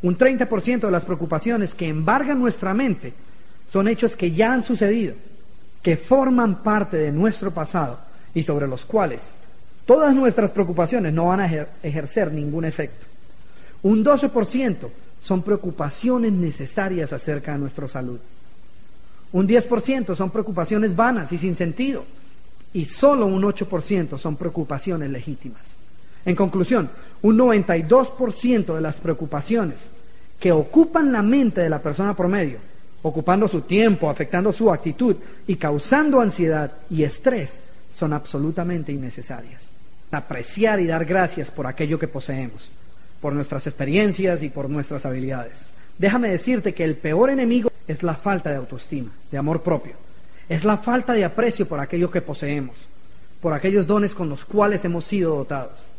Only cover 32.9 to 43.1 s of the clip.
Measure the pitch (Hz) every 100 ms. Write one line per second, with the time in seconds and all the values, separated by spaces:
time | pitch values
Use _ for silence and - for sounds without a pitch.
32.9 | - 160 156 151 185 208 170 - 190 226
33.9 | 196 160 143 156 180 202 185 220 160 165
34.9 | - 247 190 - - - 175 156 147 -
35.9 | 269 311 269 226 - 165 156 147 - -
36.9 | 160 151 - - 247 139 - - - -
37.9 | - 156 147 147 143 147 165 175 175 147
38.9 | 139 131 - 120 123 113 - - - -
39.9 | - - 147 - 131 113 - 220 208 175
40.9 | 160 160 185 175 - 143 - 131 131 151
41.9 | 156 160 143 - 135 123 107 - - -
42.9 | - -